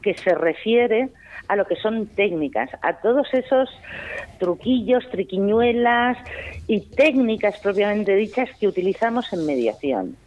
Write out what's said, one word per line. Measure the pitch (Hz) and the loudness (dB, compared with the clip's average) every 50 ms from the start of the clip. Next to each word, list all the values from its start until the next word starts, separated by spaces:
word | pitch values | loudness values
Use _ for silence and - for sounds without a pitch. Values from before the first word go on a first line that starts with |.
que | - 208 180 | -2 -2 -4
se | - - 190 175 | 0 2 2 2
refiere | - 165 165 160 - - 220 226 240 240 240 220 220 262 262 - - - - - - - - | 2 2 0 -2 -2 0 2 4 4 4 4 2 0 0 -2 -6 -16 -20 -20 -18 -18 -4 -2
a | 196 | 0
lo | 202 190 | 0 2
que | - 180 | 0 -2
son | - - 214 220 226 214 - | -2 -2 -2 -2 -2 -4 -6
técnicas, | - - 202 208 175 160 151 135 - 107 120 - - - | -2 0 0 0 2 0 -2 -2 -2 -4 -4 -4 -6 -4
a | - 160 170 | -4 -4 -4
todos | - - 214 240 285 269 - - | 0 0 2 2 2 0 0 0
esos | 262 247 - 277 262 269 - - - - - - - - - - - - - - - | -2 0 2 2 2 2 0 -6 -18 -18 -16 -14 -14 -12 -10 -10 -12 -12 -14 -8 -4
truquillos, | 185 175 175 170 - 233 262 254 214 190 202 214 - - | -2 -2 -2 -2 0 0 0 0 2 2 2 2 2 -4
triquiñuelas | - 180 196 - - 185 196 202 214 226 240 240 233 240 240 240 240 240 240 247 247 247 - - - - - - - - - - | -6 -6 -6 -4 -2 0 0 2 2 2 2 2 2 2 2 2 4 4 2 0 0 -2 -6 -14 -14 -12 -12 -12 -14 -14 -2 -2
y | 226 202 | -2 -2
técnicas | - - - - 277 311 254 262 254 226 220 208 - 208 202 - | -2 -4 2 4 4 4 4 4 2 2 0 0 0 -2 -2 0
propiamente | - 196 196 196 202 208 208 208 208 196 196 | -2 -2 0 2 0 0 0 0 0 2 2
dichas | 196 220 208 - 247 247 240 - _ | 2 2 0 -2 -4 -4 -4 -4 _
que | - 196 | -2 0
utilizamos | 185 190 180 190 190 - 220 233 233 247 233 - - | 0 0 0 0 0 0 0 0 0 -2 -4 -4 -4
en | 180 160 | -4 -2
mediación. | 151 143 131 117 113 104 - - 143 131 101 92 90 85 - _ | 0 0 0 0 0 -2 -2 -4 -2 -2 -2 -2 -4 -8 -14 _